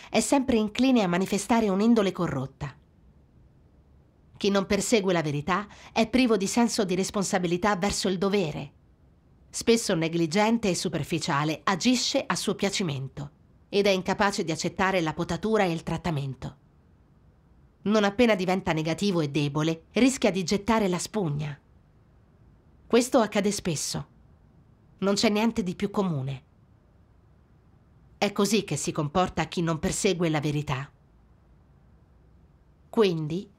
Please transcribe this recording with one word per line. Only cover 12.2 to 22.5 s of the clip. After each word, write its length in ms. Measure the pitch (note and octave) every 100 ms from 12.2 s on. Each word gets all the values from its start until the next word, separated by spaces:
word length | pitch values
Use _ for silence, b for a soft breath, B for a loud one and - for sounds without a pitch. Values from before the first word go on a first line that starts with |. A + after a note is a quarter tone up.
| -
a 80 | F3+
suo 180 | -
piacimento 760 | G3 G3 - F3+ C3+ C3+ - C#3+ - _ _ _
ed 180 | G3+ G3+
è 40 |
incapace 540 | F#3+ F3+ F#3+ G3+ G3
di 80 | E3
accettare 480 | D#3 E3+ - F#3+ G3
la 140 | D#3+
potatura 500 | D#3 E3 E3+ G#3+ G#3+
e 80 | F#3+
il 100 | E3
trattamento. 760 | - E3 F3+ D3 C#3 B2+ C#3 - _ _ _ _ _ _ _ _ _ _ _ _
Non 220 | F#3+ G#3+
appena 300 | G3+ G3+ A#3+
diventa 380 | G3+ F#3 F#3 -
negativo 480 | D#3+ D#3+ D#3+ G3+ F3
e 80 | D3
debole, 540 | D3 C#3+ D3 D#3+ E3 -
rischia 380 | G#3+ B3+ B3+ A3
di 140 | F#3
gettare 440 | F3+ G3+ G3+ A3+ G3
la 100 | F3
spugna. 600 | - A3 E3 D3 D3+ C#3 _ _ _ _ _ _ _ _ -